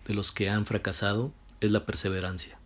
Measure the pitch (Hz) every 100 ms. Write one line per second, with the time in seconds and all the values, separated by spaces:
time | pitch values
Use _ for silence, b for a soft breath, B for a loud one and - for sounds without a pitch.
0 | - 101 98 - 98 104 104 104 101 -
1 | 101 107 135 - - - 107 107 - 101
2 | 98 92 92 90 - -